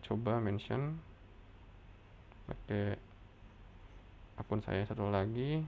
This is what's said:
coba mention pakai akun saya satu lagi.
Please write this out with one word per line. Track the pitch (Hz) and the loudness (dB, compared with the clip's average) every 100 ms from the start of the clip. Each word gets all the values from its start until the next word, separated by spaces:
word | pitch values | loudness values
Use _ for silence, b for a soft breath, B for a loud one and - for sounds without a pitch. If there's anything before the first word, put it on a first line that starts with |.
coba | - 104 117 117 | 0 2 4 4
mention | 110 101 - 113 143 160 - - - - - - - - - - - - - - - | 4 2 2 2 2 -2 -8 -16 -18 -18 -18 -18 -18 -18 -18 -18 -18 -18 -18 -14 -6
pakai | - - 101 101 101 - - - - - - - - - - - - - - | -6 2 4 4 0 -6 -18 -18 -18 -18 -16 -16 -16 -16 -16 -16 -16 -14 -8
akun | - 107 | 2 2
saya | - 98 104 | 4 4 4
satu | 110 101 | 2 4
lagi. | 101 101 117 131 156 | 6 4 2 4 2